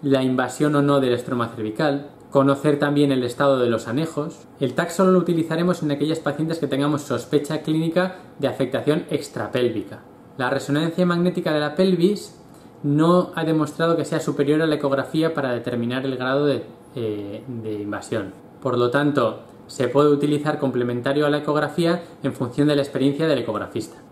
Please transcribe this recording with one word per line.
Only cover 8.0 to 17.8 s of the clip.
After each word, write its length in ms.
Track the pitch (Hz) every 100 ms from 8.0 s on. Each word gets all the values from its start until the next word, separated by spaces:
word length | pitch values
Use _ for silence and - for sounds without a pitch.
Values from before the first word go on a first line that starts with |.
| 185 - - -
de 80 | 107
afectación 580 | - 131 123 127 156 -
extrapélvica. 880 | 151 - 123 104 123 120 110 - - - - - -
La 120 | 127
resonancia 560 | 135 - 147 165 165 180
magnética 480 | 170 180 175 165
de 60 | 151
la 160 | 147 165
pelvis 640 | 190 175 175 208 - - - - - -
no 500 | 147 147 165 180 180 -
ha 80 |
demostrado 520 | 160 160 147 - 165 170
que 100 | 180
sea 140 | 156
superior 420 | 151 143 143 151
a 40 | 160
la 100 | 147
ecografía 600 | 143 135 127 160 160 160
para 180 | 135
determinar 520 | 120 123 120 117 127 135
el 100 | 127
grado 300 | 127 139 147
de, 180 | 127 - - - -
eh, 480 | 113 104 101 110 120
de 260 | 120 110
invasión. 600 | 107